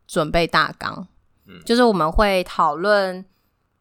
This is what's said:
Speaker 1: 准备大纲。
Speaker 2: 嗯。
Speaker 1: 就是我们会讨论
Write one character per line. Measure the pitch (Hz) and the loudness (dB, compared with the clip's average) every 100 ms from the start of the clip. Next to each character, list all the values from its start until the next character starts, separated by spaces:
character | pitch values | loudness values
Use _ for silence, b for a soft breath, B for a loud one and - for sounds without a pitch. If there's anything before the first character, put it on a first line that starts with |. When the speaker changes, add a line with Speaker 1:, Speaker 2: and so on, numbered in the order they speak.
| - | -8
Speaker 1:
准 | 180 151 | -4 -2
备 | 170 165 | 0 0
大 | 165 147 151 | 0 -2 -4
纲。 | - - 185 _ _ _ _ | -10 -10 -14 _ _ _ _
Speaker 2:
嗯。 | 90 | -12
Speaker 1:
就 | - | -2
是 | 233 | 2
我 | 247 | 4
们 | 190 156 | 4 0
会 | 220 208 190 | 2 2 0
讨 | 180 - 165 151 | -2 -2 -2 0
论 | 196 208 190 185 190 _ _ _ _ _ | 0 0 0 -6 -14 _ _ _ _ _